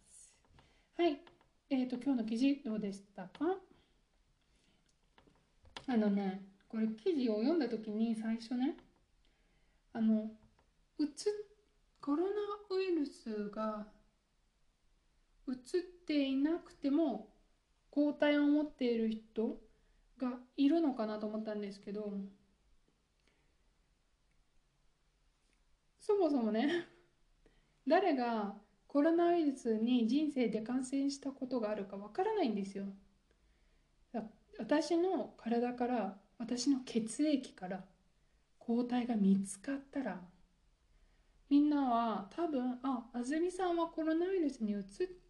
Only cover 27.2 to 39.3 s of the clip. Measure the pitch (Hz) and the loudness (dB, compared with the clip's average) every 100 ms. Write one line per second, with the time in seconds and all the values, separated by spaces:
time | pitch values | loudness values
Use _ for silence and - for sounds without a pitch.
27.2 | _ _ _ _ _ _ 269 349 392 262 | _ _ _ _ _ _ 2 4 4 2
28.2 | 240 220 202 - - _ _ 285 320 339 | 0 -2 -4 -8 -18 _ _ 2 4 6
29.2 | 339 349 294 - 233 214 233 247 220 285 | 4 4 2 0 -2 0 2 2 2 2
30.2 | 294 262 226 214 - 254 254 277 277 - | 0 0 0 0 -2 -4 -2 -2 -2 -4
31.2 | 277 - 254 254 214 208 196 196 208 370 | -8 -8 -4 -4 -2 -4 -6 -10 -10 -2
32.2 | 427 427 262 196 196 196 196 - - _ | 0 2 0 0 -4 -6 -10 -12 -20 _
33.2 | _ _ _ _ _ _ _ _ _ 240 | _ _ _ _ _ _ _ _ _ -8
34.2 | 220 - _ 427 220 294 - 339 370 320 | -8 -14 _ -8 0 2 2 2 2 0
35.2 | 202 - 226 233 247 247 247 240 196 - | -4 -6 -2 0 0 -2 -2 0 -2 -6
36.2 | _ - 233 247 294 262 - 226 220 - | _ -10 -6 -2 2 0 0 -4 -2 0
37.2 | 302 285 - - 185 196 - _ _ _ | 2 0 -2 -10 -10 -10 -12 _ _ _
38.2 | _ _ _ _ - 233 240 247 233 220 | _ _ _ _ -2 0 0 -2 0 2
39.2 | 196 | 4